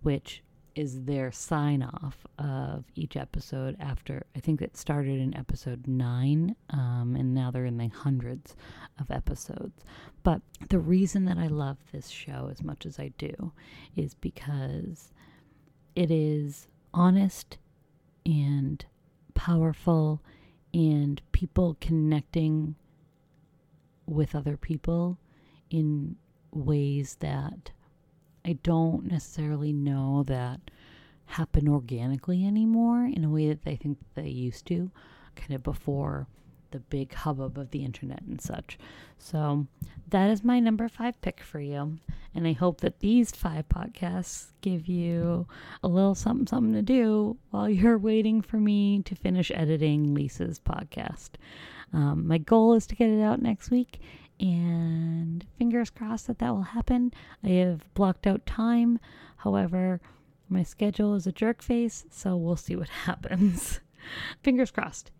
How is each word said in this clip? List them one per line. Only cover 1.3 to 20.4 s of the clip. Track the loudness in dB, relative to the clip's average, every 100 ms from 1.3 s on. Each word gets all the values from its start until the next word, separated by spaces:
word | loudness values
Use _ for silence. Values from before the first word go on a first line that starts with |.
sign-off | -8 -4 0 2 2 -2 -6 -10 -12 -20 -8
of | -6 -4 -6 -8 -10 -10
each | -8 -8
episode | -6 -8 -6 -6 -6 -6
after, | -6 -6 -8 -12 -10 -8
I |
think | -2 -2
it | -2 -8
started | -4 -2 -2 -2
in | -2 -4
episode | -6 -6 -6 -8 -4
nine, | -2 0 0 2 2 0 -4 _
um, | -2 -2 -2 -2 0
and | 0
now | 0 -2
they're | -2 -4
in | -2
the | -4
hundreds | -4 -2 -2 -2 -10 -14 -20 -20 -20 -20 -12
of | -8
episodes. | -4 -4 -6 -10 -12 -12 -16 -20 -20 -20 0
But | 2 2 -4 -20 0
the | 0
reason | 4 2 4 2 0
that | 0
I | -2
love | -2 -4 -6 _
this | -16 -14
show | -16 -12 -10 -10
as | -10
much | -10 -10 -12
as | -10
I | -12 -10
do | -10 -8 -12 -12 -20 -20 -12 -6
is | -6
because | -6 -10 -10 -6 -6 -4 -6 -8 -12 -18 _ -20 _ _ _ _ _ _
it | -2 2
is | 2 2 0 -4 -8 -18 _ _
honest | 4 6 6 4 -2 -18 -20 _ _ _ _ _ _ 0
and | 2 2 0 -2 -6 -12 _ _ _ _
powerful | -4 2 2 2 2 2 4 4 0 -6 -20